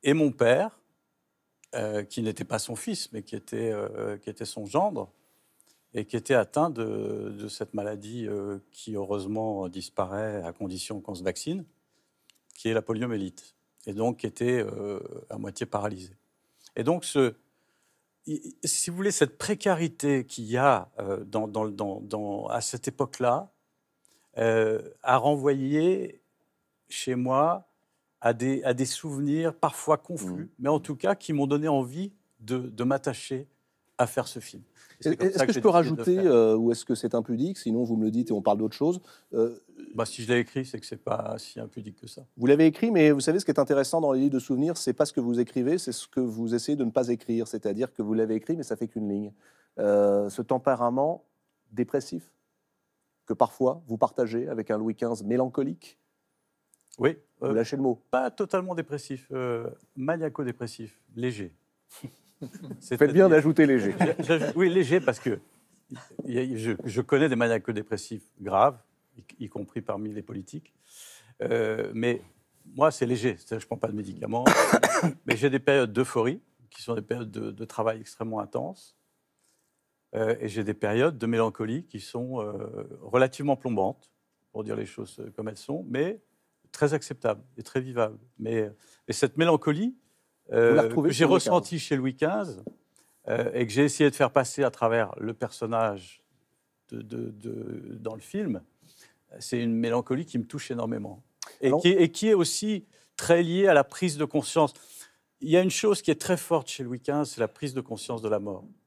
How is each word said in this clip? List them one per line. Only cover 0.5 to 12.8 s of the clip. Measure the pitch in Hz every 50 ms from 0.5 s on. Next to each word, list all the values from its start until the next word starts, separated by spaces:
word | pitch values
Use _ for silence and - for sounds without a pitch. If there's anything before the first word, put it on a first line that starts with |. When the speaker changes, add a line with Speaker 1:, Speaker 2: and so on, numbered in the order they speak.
| 123 156 190 220 - _ _ _ _ _ _ _ _ _ _ _ _ _ _ _ _ _ _ _ -
Speaker 1:
euh, | 120 110 107 107 104
qui | 101 - - -
n'était | 117 110 104 -
pas | 101 - - 110
son | - - 120
fils, | 107 - - 208 - - -
mais | - 107
qui | 101 - -
était, | 104 - - - 113 117 113
euh, | 107 104 104 104 107 107 107 107 104 101
qui | _ -
était | 104 - 117
son | 104 - 113 107
gendre, | 101 - 151 185 208 185 120 98 92 _ _ _ _ _ _ _ _ _ _ _ _ _ _ _ _ _
et | 117 104
qui | - -
était | 117 - - 139
atteint | 120 101 - - 147 156 170
de, | 147 120 117 110 107 107 107 107 107 107 107 107 104 101
de | 104
cette | 107 - - 110 - -
maladie, | 104 101 104 107 101 101 107 113 123 113
euh, | 104 104 101 98 101 101 98 _ _
qui | _ - - - 110
heureusement | 101 101 95 101 104 92 98 107 110 110 110 107 98 95 90
disparaît | 90 95 90 - _ - 98 92 98 101 110 110 104 101
à | 87 85
condition | 85 _ 107 95 92 90 - - 110 101
qu'on | - - 98
se | 85
vaccine, | 92 95 90 - - - 175 196 165 _ _ _ _ _ _ _ _ _ _ _ _ _ _ _ _ _ _
qui | - - 113
est | 113
la | 110